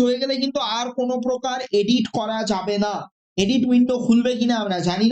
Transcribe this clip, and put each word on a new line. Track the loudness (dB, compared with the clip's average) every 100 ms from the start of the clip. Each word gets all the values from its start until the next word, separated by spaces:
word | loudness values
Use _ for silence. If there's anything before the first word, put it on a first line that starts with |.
হয়ে | 4 2
গেলে | -2 -2
কিন্তু | -2 -2 -2 -4
আর | -4 -4
কোনো | -4 -2 -2
প্রকার | -2 -4 -6 -2 0
এডিট | 2 2 0 -4
করা | -4 -4 -2
যাবে | -4 -2 -2 -2
না, | -4 -10 _ _ -2
এডিট | 0 2 2
উইন্ডো | 4 2 0 2
খুলবে | 2 2 0
কিনা | -2 -2
আমরা | -2 -2 -2
জানি | 0 2